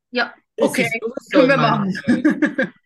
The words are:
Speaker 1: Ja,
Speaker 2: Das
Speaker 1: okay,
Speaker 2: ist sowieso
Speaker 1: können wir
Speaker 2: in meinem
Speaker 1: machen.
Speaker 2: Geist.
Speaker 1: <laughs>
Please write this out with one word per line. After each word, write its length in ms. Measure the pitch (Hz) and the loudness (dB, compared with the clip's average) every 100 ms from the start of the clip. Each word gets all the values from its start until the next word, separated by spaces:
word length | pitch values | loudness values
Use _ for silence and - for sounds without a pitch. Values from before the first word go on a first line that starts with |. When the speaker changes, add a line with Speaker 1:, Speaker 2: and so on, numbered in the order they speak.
| _ | _
Speaker 1:
Ja, 240 | 240 - - _ - | -4 -4 -8 _ -2
Speaker 2:
Das 140 | 277 | 0
Speaker 1:
okay, 120 | - | 0
Speaker 2:
ist 100 | 233 233 | -2 -4
sowieso 300 | 233 - - | -8 -10 0
Speaker 1:
können 160 | 285 262 | 4 4
wir 60 | 262 | 4
Speaker 2:
in 60 | |
meinem 220 | 226 208 | 2 0
Speaker 1:
machen. 100 | 190 - - | -2 -4 -2
Speaker 2:
Geist. 680 | 247 285 - 285 - 202 | 0 0 -2 -2 -2 -6
Speaker 1:
<laughs> 0 | - | -8